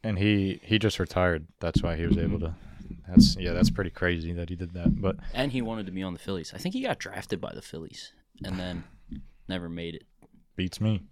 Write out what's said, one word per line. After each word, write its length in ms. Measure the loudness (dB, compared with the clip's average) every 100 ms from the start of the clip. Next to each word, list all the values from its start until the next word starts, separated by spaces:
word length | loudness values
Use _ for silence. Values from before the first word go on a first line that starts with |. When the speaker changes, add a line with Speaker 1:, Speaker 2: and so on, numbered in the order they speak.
Speaker 1:
And 160 | -2 2
he, 420 | 4 6 4 -2
he 160 | 0 2
just 200 | 4 0
retired. 480 | 0 2 4 2 -4 _
That's 220 | 0 2
why 140 | 2 0
he 100 | 2
was 120 | 2
able 200 | 2 0
Speaker 2:
Mm-hmm. 80 | -4
Speaker 1:
to. 80 | -6 -14 -16 -14 -14 6
That's, 280 | 8 8 6
yeah, 160 | -2
that's 180 | 4 2
pretty 200 | 2 -2
crazy 420 | 0 0 0 -2
that 160 | -4 -6
he 80 | -6
did 160 | -8
that. 260 | 0 2 2
But 160 | 0 -2 -4
Speaker 2:
And 180 | -2 -2
he 80 | -2
wanted 240 | -4 -6 -6
to 60 |
be 100 | -6
on 120 | -6
the 40 | -6
Phillies. 340 | -6 -6 -6
I 40 | -6
think 160 | -4
he 60 | -4
got 160 | -4 -4
drafted 420 | -6 -10 -6 -6
by 120 | -6
the 80 | -10
Phillies 500 | -12 -12 -12 -14 -18 _ _ -12
and 140 | -8 -6
then 260 | -4 -6 -10 -20 -14
Speaker 1:
<laughs> 120 | -14 -14 -18 -8
Speaker 2:
never 200 | -6 -6
made 260 | -8 -8 -10
it 80 | _ _ -20 -20 _ -4
Speaker 1:
Beats 240 | -4 0
me. 220 | 0 0 -6